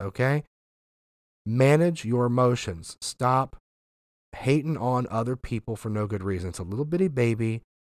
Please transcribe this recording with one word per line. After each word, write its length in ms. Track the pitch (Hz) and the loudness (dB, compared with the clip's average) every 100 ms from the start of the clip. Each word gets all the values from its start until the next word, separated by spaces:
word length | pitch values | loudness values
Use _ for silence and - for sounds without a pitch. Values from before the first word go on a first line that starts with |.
okay? 420 | 98 - 127 147 - _ _ _ _ _ _ _ _ _ | -8 -2 0 0 -2 _ _ _ _ _ _ _ _ _
Manage 640 | - 117 135 151 175 165 110 | -4 4 6 6 4 0 -2
your 180 | 123 | 0
emotions. 720 | 123 123 123 120 - 85 - - | 2 4 4 2 -2 -10 -12 -12
Stop 540 | - - 123 131 131 - _ _ _ _ _ _ _ | -10 -2 2 2 0 -6 _ _ _ _ _ _ _
hating 440 | - 127 147 147 151 | -6 2 2 2 -2
on 280 | 123 127 127 | 0 0 0
other 260 | 113 123 131 | -2 -2 -4
people 400 | - 117 - 110 | -4 -6 -6 -8
for 140 | 113 | -4
no 160 | 104 104 | -2 -2
good 180 | 104 | -4
reason. 240 | 95 92 90 | -4 -4 -4
It's 100 | 85 | -8
a 40 | |
little 240 | 90 107 151 | -6 -6 -2
bitty 220 | 175 190 | 0 0
baby. 520 | 131 117 113 113 113 - _ _ | 2 0 2 -2 -4 -8 _ _